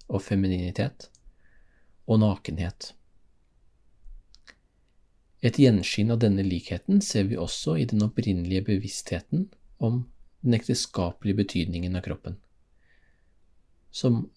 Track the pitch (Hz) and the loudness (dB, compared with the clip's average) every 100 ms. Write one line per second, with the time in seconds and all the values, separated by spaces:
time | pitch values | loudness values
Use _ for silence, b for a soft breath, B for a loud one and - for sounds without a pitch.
0 | - 101 - 98 95 90 90 - 82 - | -6 -6 -2 0 2 0 -2 -4 -4 -6
1 | - _ - - - - - _ _ - | -20 _ -20 -20 -20 -20 -20 _ _ -10
2 | - 110 107 92 - 80 87 - - - | 2 4 4 2 -4 -6 -6 -8 -16 -20
3 | _ _ _ _ _ _ _ _ _ _ | _ _ _ _ _ _ _ _ _ _
4 | - - - - - - _ _ _ _ | -20 -20 -20 -20 -20 -20 _ _ _ _
5 | _ _ _ _ 139 147 131 104 - - | _ _ _ _ 0 6 6 6 2 0
6 | 110 117 113 98 98 90 - 87 - 196 | 0 4 4 4 0 -2 -4 -6 2 2
7 | - 110 98 117 87 - 151 160 123 107 | 2 0 0 -2 -6 -4 -2 0 0 0
8 | 107 - 107 90 87 95 107 95 104 - | 0 0 0 -2 0 -2 0 -2 -4 -10
9 | - 90 - 170 196 _ - - 113 123 | -8 -8 -4 -4 -4 _ -20 -4 -2 -2
10 | 123 - - _ 123 110 - 120 - 104 | -4 -14 -20 _ 0 0 0 -4 -4 -4
11 | 87 - 104 101 98 92 82 85 90 90 | -4 -2 -2 0 0 -2 -2 -4 -4 -4
12 | - - - 92 _ _ _ _ _ _ | -6 -10 -10 -14 _ _ _ _ _ _
13 | _ _ _ _ _ _ _ _ - - | _ _ _ _ _ _ _ _ -18 -2
14 | 131 117 - | 2 2 -2